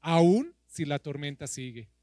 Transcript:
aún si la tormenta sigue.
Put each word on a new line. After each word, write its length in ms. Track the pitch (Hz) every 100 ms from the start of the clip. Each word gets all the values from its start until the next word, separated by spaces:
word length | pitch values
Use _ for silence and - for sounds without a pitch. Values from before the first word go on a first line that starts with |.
aún 560 | - 165 170 202 330 _ _
si 180 | -
la 140 | 156 143
tormenta 480 | - 139 143 139 143
sigue. 420 | - 127 117 110 _